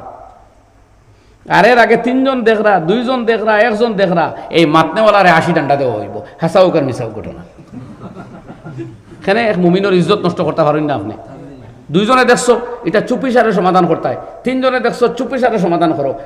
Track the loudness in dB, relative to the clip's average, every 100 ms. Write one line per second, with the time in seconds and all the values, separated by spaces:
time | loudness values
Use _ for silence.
0 | -10 -20 -20 -20 _ _ _ _ _ _
1 | _ _ _ _ -2 2 4 4 4 2
2 | 0 0 0 0 0 2 2 0 0 -2
3 | -2 -2 -2 -2 0 2 2 0 -2 0
4 | 0 0 -2 -4 -2 2 4 4 2 2
5 | 2 4 4 4 2 0 0 0 0 -4
6 | -6 -12 -14 -6 0 4 4 2 -2 -4
7 | -8 -10 -14 -14 -18 -20 -20 -18 -18 -18
8 | -18 -18 -20 -20 -20 -20 -16 -14 -14 -16
9 | -20 -8 -2 0 0 2 2 2 2 2
10 | 2 0 0 -2 -2 0 0 0 -2 -4
11 | -6 -12 -16 -20 -20 -20 -20 -20 -4 0
12 | 2 4 4 2 2 2 0 -8 -2 -2
13 | 0 -2 0 2 2 2 2 2 2 0
14 | -4 -6 -12 -8 -4 -2 0 0 -2 0
15 | -2 -2 -6 -2 0 0 0 0 0 0
16 | -4 -6